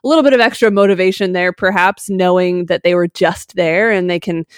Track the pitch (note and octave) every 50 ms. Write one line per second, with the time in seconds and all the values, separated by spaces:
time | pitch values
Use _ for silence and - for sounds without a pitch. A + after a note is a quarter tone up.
0 | - C4 D#4 D#4+ C4 C#4 C4+ B3 A3+ A#3 A#3 - A#3+ A3 G3+ G3+ G3+ G3 G3 F3
1 | F#3 F#3+ F#3+ - G3+ F#3 F3+ F3+ F3+ F3+ F3+ - - F#3 G3+ F#3 F3+ F#3+ G3+ -
2 | - - G3 F#3 F#3 F3+ F3+ F#3 F3+ F3+ F3+ F3+ F3+ E3+ F3+ - - F3 F3 F3
3 | F3 E3+ - - F#3 E3 - - - - - F3+ F3 D#3+ D#3+ F#3 A3 A3+ G#3+ F#3+
4 | F3+ F3+ F3 E3+ - G3 E3+ E3 D#3+ _ -